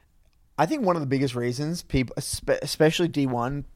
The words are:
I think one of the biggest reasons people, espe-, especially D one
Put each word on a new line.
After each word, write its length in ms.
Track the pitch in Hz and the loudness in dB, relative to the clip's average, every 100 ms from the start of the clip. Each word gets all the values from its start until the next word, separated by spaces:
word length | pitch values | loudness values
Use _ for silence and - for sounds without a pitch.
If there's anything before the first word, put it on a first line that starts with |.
| _ _ _ _ _ - | _ _ _ _ _ -2
I 80 | 165 | 0
think 200 | 302 190 | 2 2
one 100 | 170 | 0
of 60 | |
the 40 | 143 | 0
biggest 280 | 131 139 120 | 0 0 0
reasons 480 | 120 120 151 175 | -4 -2 -4 -6
people, 300 | - 135 120 - | -2 -2 0 -4
espe-, 420 | - - - 131 | -8 -6 -2 -2
especially 460 | 139 - 156 160 170 | -2 4 4 4 0
D 180 | 143 135 | 0 0
one 400 | 120 120 143 131 | 0 -2 -4 -10